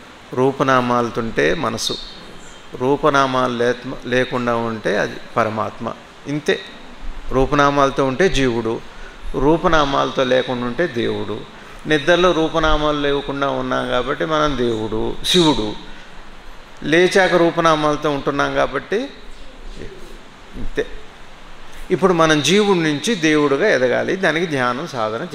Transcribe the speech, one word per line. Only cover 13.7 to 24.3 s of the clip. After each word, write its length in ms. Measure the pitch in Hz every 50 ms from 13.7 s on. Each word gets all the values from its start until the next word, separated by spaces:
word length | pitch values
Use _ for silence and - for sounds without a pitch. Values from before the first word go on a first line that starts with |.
| 127 131 131 127
కాబట్టి 380 | 127 123 120 127 143 143 170
మనం 320 | 165 156 151 151 151 139 120
దేవుడు, 580 | 123 120 113 110 110 107 104 110 113 117 117 - -
శివుడు. 480 | - - 180 170 156 143 113 107 107 101 - - - - - - - - - - - - - - - - - - - - - -
లేచాక 500 | 131 147 165 180 180 - 202 185 180 170
రూపనామాలతో 800 | 180 170 170 156 170 165 165 156 151 151 151 147 143 - 156
ఉంటున్నాం 440 | 143 139 - 156 139 143 143 139 135
కాబట్టి 540 | 139 139 131 123 131 127 - 190 214 262 277 - - - - - - - - - - - - - - - - - - - - - - - - - - - - -
ఇంతే. 300 | - - - - - - - - - - - - - - - - - - - - - - - - - - -
ఇప్పుడు 220 | 190 156 160 185 185
మనం 280 | 165 160 160 156 151
జీవుడి 380 | 139 131 180 208 214 202 196 175
నుంచి 360 | 160 156 151 143 - 208 240
దేవుడుగా 520 | 185 156 156 151 151 147 143 135 139 180 214
ఎదగాలి, 480 | 185 131 127 123 120 117 120 117 160
దానికి 300 | 190 190 170